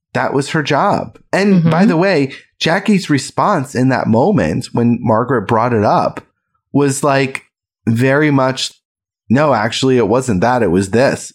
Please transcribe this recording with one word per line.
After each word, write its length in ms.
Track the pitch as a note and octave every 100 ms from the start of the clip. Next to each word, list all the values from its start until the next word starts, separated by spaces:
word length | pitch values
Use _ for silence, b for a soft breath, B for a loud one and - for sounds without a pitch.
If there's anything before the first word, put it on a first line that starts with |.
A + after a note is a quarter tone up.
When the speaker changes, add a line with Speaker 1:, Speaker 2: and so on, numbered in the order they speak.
| _
Speaker 1:
that 200 | B2 B2+
was 160 | C3+ C#3
her 120 | D#3+
job. 560 | C3+ C#3+ G3 E3+ - - _
And 240 | F3 G3+ F#3+
Speaker 2:
Mm-hmm. 140 | E3
Speaker 1:
by 160 | D#3+ G#3
the 120 | D#3+
way, 360 | F#3+ E3+ C3+ B B -
Jackie's 480 | D#3+ F3+ G3 G3 -
response 640 | C#3+ - - E3 F#3 C3+ A#2
in 140 | C3
that 180 | A#2+ -
moment 640 | A2 E3 F3+ D#2 G2 -
when 240 | A#2+ A#2+ A#2
Margaret 480 | A#2 A2 A#2+ B2+ G2+
brought 260 | A2+ A#2+
it 100 | A2+
up 380 | A2 E3+ - - - _ _ _ _
was, 300 | C3+ C#3+ C3+
like, 400 | D3 C3+ C3+ C3 - _ _ _ -
very 440 | A#2 C3 C#3 D3+
much, 400 | C#3 C3 B2+ - - _ _ _ _ -
"No, 240 | A#2+ D3+
actually, 440 | A#2 A2+ - C3 B2+
it 100 | G2+
wasn't 340 | B2 B2+ F#2
that. 200 | A#2 B2
It 80 | G#2
was 180 | F2 F#2+
this. 400 | A2 C3+ - -